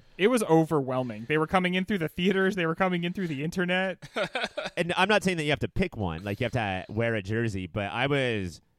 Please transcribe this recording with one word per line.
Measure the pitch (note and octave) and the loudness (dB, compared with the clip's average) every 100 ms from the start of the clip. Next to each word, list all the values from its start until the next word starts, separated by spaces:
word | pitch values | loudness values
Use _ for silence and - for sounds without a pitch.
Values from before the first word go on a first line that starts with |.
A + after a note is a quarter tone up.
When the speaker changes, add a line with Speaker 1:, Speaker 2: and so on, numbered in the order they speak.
| - - | -12 0
Speaker 1:
It | G3+ | 2
was | B3 | 4
overwhelming. | G#3 E3 D#3+ D#3 C3 B2+ B2+ G#2+ A#2 | 4 4 4 0 0 -2 -4 -6 -2
They | D3+ | 0
were | D#3 | 2
coming | F#3+ F3+ | 2 2
in | F3+ | 0
through | F#3 G#3 | 0 -2
the | D#3 | -2
theaters. | - F3+ F#3+ F#3+ F#3 | 0 2 2 2 2
They | E3 | 0
were | |
coming | D#3+ F#3 F3+ | 0 0 0
in | E3+ | -2
through | F3+ F3+ | -4 -4
the | C3+ | -4
internet. | D#3 F#3 F3+ F#3 F#3+ F3+ - | -4 -2 0 0 -2 -6 -8
Speaker 2:
<laughs> | - F#3 B3+ A#3+ - E3 - | -4 -4 -4 -6 -6 -6 -2
Speaker 3:
And | E3+ F3 | 0 2
I'm | F#3+ | 4
not | G#3 | 4
saying | F#3 E3+ | 2 0
that | |
you | D3+ | 0
have | C#3+ | 0
to | G#2 | 0
pick | - G3 - | 0 -2 -2
one, | F#2 D#2+ | -2 -2
like, | G#2 G2+ | -4 -2
you | |
have | A#2+ | -2
to | B2+ G#2 F#2 - | 0 -2 -2 -4
wear | G#2 A#2 | -2 0
a | A2 | -2
jersey, | F#2+ A2 A#2 G2 F2+ | -2 -2 -2 -2 -4
but | G2+ G2 | -4 -4
I | G#2+ C#3 | 0 0
was | C#3+ B2+ A2 F2+ D2+ _ | 2 0 0 -4 -8 _